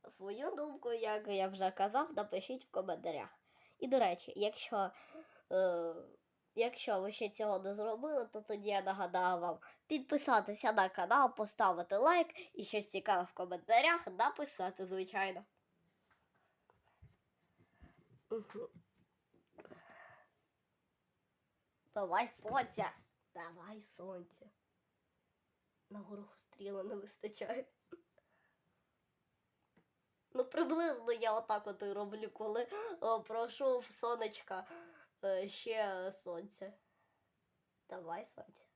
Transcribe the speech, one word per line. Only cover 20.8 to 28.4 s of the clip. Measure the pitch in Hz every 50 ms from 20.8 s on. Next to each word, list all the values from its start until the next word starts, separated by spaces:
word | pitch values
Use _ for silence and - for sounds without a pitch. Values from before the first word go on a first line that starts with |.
| _ _ _ _ _ _ _ _ _ _ _ _ _ _ _ _ _ _ _ _ _ _ _
Давай, | 208 196 175 170 208 247 233 - - -
сонця! | 214 240 277 - - - - 202 - - - _ _ _ _ _ _ _
Давай, | 175 165 170 170 175 165 202 220 214
сонця! | 208 - - - 180 190 185 180 175 170 - - - 208 _ _ _ _ _ _ _ _ _ _ _ _ _ _ _ _ _ _ _ _ _ _ _ _ _ _ _ _ 202
На | 208
гороху | 196 202 208 202 202 - -
стріла | - - _ - - 202 196 202 196 185
не | 208 208
вистачає. | 202 196 214 - - - 214 208 - 214 165 - 262 262 _ _ _ _ _ - _ _ _ _ _ _ _ _ _